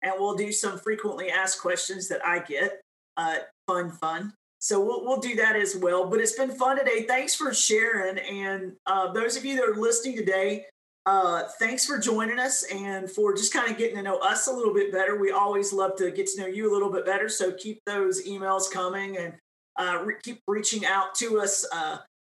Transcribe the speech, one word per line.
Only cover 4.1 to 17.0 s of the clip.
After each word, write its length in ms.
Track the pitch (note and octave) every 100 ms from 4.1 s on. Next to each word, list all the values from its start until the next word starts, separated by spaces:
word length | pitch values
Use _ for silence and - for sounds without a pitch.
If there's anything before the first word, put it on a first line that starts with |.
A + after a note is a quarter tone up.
| E3 G#3 - _ -
So 200 | - G3+
we'll, 240 | G#3 B3 A#3+
we'll 160 | C4
do 140 | B3 A3
that 200 | A3+ G#3+
as 180 | G3 F#3+
well. 300 | F3 F3+ F#3
But 120 | A3
it's 140 | A3+
been 180 | - C4
fun 240 | - B3+ C4+
today. 260 | C4 A3+
Thanks 300 | A3+ B3+ C#4+
for 200 | - D4
sharing. 680 | G#3+ - G#3+ A3 A3+ F#3+ F#3+
And, 560 | - G3+ G3 G3 F#3 - -
uh, 280 | F#3+ F#3
those 240 | G3+ A#3 C4+
of 80 | C4+
you 100 | C4+
that 80 | A3+
are 60 | G#3+
listening 420 | A#3 A#3 C4+ A3+
today, 480 | F#3 F#3+ G3 G#3+ - _ _ _ F#3+
uh, 420 | G3 F#3 E3+ - -
thanks 260 | A3 B3 -
for 120 | C#4
joining 420 | A#3+ G#3+ A3 A#3+
us 240 | C4 C4+ -
and 440 | G3+ G3 F#3+ F#3
for 240 | - G#3
just 200 | G3 A3
kinda 200 | C#4+ A3+
getting 220 | A3 A3+ G3+
to 80 |
know 140 | G3 F#3+
us 300 | F#3+ A3 -
a 40 |
little 220 | B3 A3
bit 180 | G3 G3
better. 240 | F#3 F#3+ G#3
We 160 | G3
always 400 | G3 G3+ G3+ G3
love 240 | G3 F#3+ F#3+
to 160 | F3+
get 160 | F#3 F#3+
to 140 | F#3+
know 60 | F#3
you 220 | G3 A3
a 40 |
little 180 | G3+ G3
bit 140 | F3+